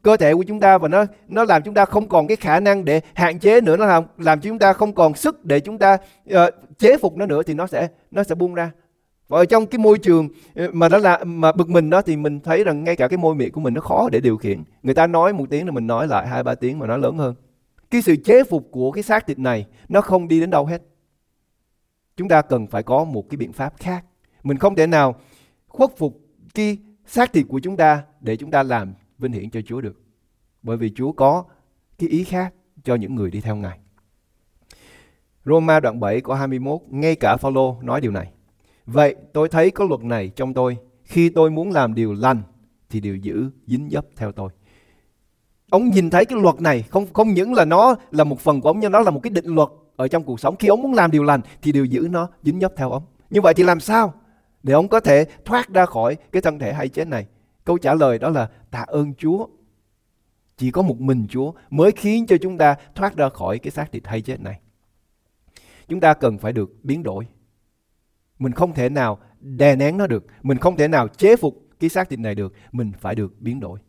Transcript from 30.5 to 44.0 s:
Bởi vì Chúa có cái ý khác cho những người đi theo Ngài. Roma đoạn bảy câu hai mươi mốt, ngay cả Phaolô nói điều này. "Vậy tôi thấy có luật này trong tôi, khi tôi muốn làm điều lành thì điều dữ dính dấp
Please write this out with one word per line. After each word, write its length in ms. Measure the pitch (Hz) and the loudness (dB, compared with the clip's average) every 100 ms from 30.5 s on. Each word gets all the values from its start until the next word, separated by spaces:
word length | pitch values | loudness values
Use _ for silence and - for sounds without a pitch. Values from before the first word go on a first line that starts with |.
| _ | _
Bởi 160 | 113 113 | -10 -6
vì 140 | 113 104 | -6 -4
Chúa 160 | 135 | -8
có 320 | 156 135 170 175 _ _ _ _ _ | 2 2 2 -4 _ _ _ _ _
cái 120 | 170 | -4
ý 140 | 160 | -2
khác 300 | 185 180 185 _ _ _ | -2 -6 -6 _ _ _
cho 120 | 131 120 | -4 -4
những 200 | 101 127 | -4 -6
người 160 | 95 | -6
đi 100 | 101 | -6
theo 140 | 110 104 | -8 -8
Ngài. 240 | 95 85 _ _ _ _ _ _ _ _ _ _ _ _ _ _ _ _ 135 | -10 -14 _ _ _ _ _ _ _ _ _ _ _ _ _ _ _ _ 0
Roma 340 | 160 160 156 | 2 4 2
đoạn 200 | 131 117 | 2 -2
bảy 220 | 104 113 | -4 -4
câu 140 | 131 135 | -4 -6
hai 120 | 135 | -4
mươi 120 | 127 | -6
mốt, 200 | 135 160 - | -6 -8 -8
ngay 260 | 135 156 160 | -2 -2 0
cả 220 | - - | 0 0
Phaolô 400 | 139 131 131 120 | -2 0 -2 -4
nói 200 | 123 131 | -6 -4
điều 100 | 123 | -4
này. 200 | 98 90 _ _ _ _ _ - | -6 -10 _ _ _ _ _ -4
"Vậy 300 | 131 147 - - | 2 2 2 -8
tôi 160 | 151 160 | -2 0
thấy 220 | 160 175 | 2 2
có 140 | 190 196 | 2 -2
luật 180 | 131 | -2
này 280 | 117 113 95 - | -4 -6 -6 -8
trong 180 | 131 | -6
tôi, 240 | 131 127 120 _ _ | -2 -2 -4 _ _
khi 260 | _ 170 170 | _ 0 2
tôi 220 | 165 160 | 4 2
muốn 200 | 156 185 | 2 -2
làm 240 | 170 120 113 | -2 -2 -2
điều 180 | 110 | -4
lành 280 | 101 123 123 90 _ _ _ _ | 0 -2 -2 -6 _ _ _ _
thì 100 | 110 | -8
điều 160 | 104 95 | -8 -8
dữ 340 | 101 101 135 _ - | -8 -6 -8 _ -8
dính 220 | 127 147 | -6 -4
dấp 160 | 147 | -8